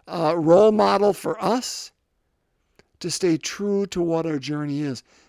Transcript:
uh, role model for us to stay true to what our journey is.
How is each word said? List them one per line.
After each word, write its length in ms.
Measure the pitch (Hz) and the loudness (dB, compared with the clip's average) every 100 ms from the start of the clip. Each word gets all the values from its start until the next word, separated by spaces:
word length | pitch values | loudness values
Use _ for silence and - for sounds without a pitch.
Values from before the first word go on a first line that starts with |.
| - | -12
uh, 280 | 180 156 170 | -4 -2 0
role 340 | 156 175 214 | 6 6 6
model 400 | 214 196 202 208 | 4 2 2 2
for 320 | 185 160 156 | 0 -4 -4
us 480 | 185 247 - - - _ _ _ _ _ _ _ _ _ _ - | -2 -2 -4 -12 -14 _ _ _ _ _ _ _ _ _ _ -14
to 100 | 170 | -8
stay 280 | - 180 160 | -2 0 0
true 480 | - - 202 196 196 | -2 -6 -2 -2 -2
to 140 | 185 | -2
what 240 | 170 165 160 | -2 -2 -2
our 120 | 151 | -4
journey 440 | 127 147 147 143 | -6 -6 -4 -4
is. 220 | 147 - - _ | -4 -6 -12 _